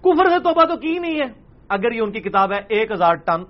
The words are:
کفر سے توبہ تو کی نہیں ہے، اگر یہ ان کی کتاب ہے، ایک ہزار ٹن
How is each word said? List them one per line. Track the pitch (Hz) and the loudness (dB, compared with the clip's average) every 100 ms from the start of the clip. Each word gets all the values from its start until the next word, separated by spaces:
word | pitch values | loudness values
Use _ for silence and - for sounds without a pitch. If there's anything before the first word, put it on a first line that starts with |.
کفر | 370 320 370 | 2 4 4
سے | 349 | 2
توبہ | 349 330 330 | 2 2 2
تو | 339 | 0
کی | 320 349 | -4 -4
نہیں | 349 311 | -4 -4
ہے، | 262 214 - - - | -6 -8 -20 -20 -8
اگر | 196 226 | -2 -2
یہ | 226 | -2
ان | 214 | -4
کی | 214 | -4
کتاب | 196 196 196 | -2 0 0
ہے، | 202 196 | -2 -2
ایک | 214 220 | -2 -2
ہزار | 202 170 165 | 2 2 2
ٹن | 160 165 185 | 0 -4 -4